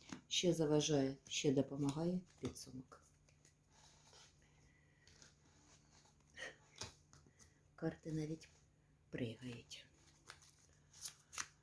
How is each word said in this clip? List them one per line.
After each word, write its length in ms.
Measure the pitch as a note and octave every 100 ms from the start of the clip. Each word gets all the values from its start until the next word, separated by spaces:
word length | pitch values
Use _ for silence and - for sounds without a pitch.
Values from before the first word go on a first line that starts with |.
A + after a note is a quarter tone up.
| - - -
Що 260 | - F#3
заважає, 640 | E3 D#3 D3+ D3 D3 C3+ C3+ -
що 240 | - D#3
допомагає, 680 | C#3 C3+ C#3+ C#3+ C#3+ E3+ F#3 - -
підсумок. 600 | B2+ - - B2+ - - - _ - - - _ _ - - - - - - - - - - - - - - - - - - - - - - - - - - - - - - - - - _ - - _ - _ _ -
Карти 360 | D#3+ E3 E3
навіть 380 | D#3 D3+ D#3+ - - - _ _ _ _
пригають. 760 | D3 B2 A2 B2+ A#2+ - - - - - - - - - - - - - - - - - - - -